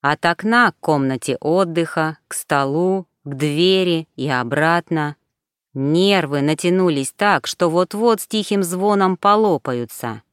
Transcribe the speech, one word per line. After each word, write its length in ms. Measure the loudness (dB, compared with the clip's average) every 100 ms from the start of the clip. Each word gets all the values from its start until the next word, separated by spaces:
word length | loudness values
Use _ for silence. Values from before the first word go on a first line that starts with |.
От 240 | 0 0 0
окна 460 | -2 0 2 2
к 80 | 0
комнате 580 | 0 0 0 -4 -4 -4
отдыха, 760 | 0 0 0 -2 -2 -2 -4 -4 _
к 80 | -14
столу, 720 | -2 0 0 0 0 -2 -4 _
к 100 | -12
двери 760 | -4 -2 2 2 2 2 -2 -4 -6
и 140 | -2
обратно. 880 | -2 -2 0 2 0 0 -4 -4 -8 _ _ _ _ _
Нервы 680 | -6 0 2 2 2 0 0
натянулись 720 | 0 0 0 2 2 0 -4
так, 360 | 0 2 2 -2
что 220 | -2 0
вот-вот 520 | 0 -2 0 0 0
с 60 | -2
тихим 360 | -4 -2 -2
звоном 540 | -2 -2 0 2 2 2
полопаются. 1040 | 2 4 4 2 -2 -6 -6 -8 -10 -10 _